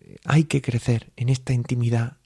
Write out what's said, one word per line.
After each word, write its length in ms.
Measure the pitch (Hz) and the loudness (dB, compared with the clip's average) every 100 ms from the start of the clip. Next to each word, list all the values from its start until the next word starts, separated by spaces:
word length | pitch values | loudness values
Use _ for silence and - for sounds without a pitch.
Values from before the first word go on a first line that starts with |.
| 50 - - | -20 -10 2
hay 200 | 151 147 | 2 4
que 180 | 143 | 0
crecer 500 | - 117 - 113 - - | -2 -2 0 -2 -4 -4
en 120 | 120 | -2
esta 240 | 127 - | -2 0
intimidad 640 | 123 117 120 117 117 120 - | -2 -2 -2 0 0 -2 -8